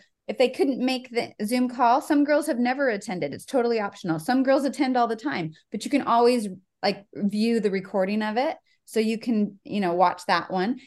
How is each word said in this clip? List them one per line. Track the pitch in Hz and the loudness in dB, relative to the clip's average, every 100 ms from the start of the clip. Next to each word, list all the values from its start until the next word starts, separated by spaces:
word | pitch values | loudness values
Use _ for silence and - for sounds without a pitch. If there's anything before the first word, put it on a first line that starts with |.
| _ _ - | _ _ -8
if | 214 | 0
they | 247 | 0
couldn't | 254 285 240 | 2 0 0
make | 254 254 254 | -2 -2 -4
the | 233 240 - 214 | -6 -6 -6 -2
Zoom | 254 247 | 0 0
call, | 247 240 254 | 2 4 4
some | - 294 | 2 2
girls | 294 302 302 | 4 2 0
have | 240 | 0
never | 240 262 269 | 0 0 0
attended. | 202 - 180 143 | -2 -4 -6 -6
It's | - - | -8 -4
totally | 269 240 226 | -2 0 -2
optional. | 202 - 180 160 | -4 -6 -4 -4
Some | 160 254 | 0 2
girls | 262 269 262 | 4 2 2
attend | - 262 247 | 0 0 2
all | 226 | 0
the | 220 | -2
time, | 277 233 160 - - | -4 -4 -6 -10 -12
but | 214 - | -8 -2
you | |
can | 277 | -2
always, | - 233 240 247 208 185 _ - | 2 4 4 4 -2 -10 _ -4
like, | 202 196 - | -4 -4 -10
view | - 202 208 233 233 | -4 -2 0 2 2
the | 202 | 0
recording | 190 185 202 190 214 | -2 -4 -2 0 -2
of | 214 214 | -2 -2
it. | 302 - _ _ - | -2 -4 _ _ -6
So | 226 | -2
you | 220 220 | 0 -2
can, | 240 220 208 - | 0 0 0 -4
you | - 208 | -8 -2
know, | 180 | 0
watch | 175 180 - - | 4 2 2 0
that | 175 - | 0 0
one. | 185 202 254 | -2 -2 -4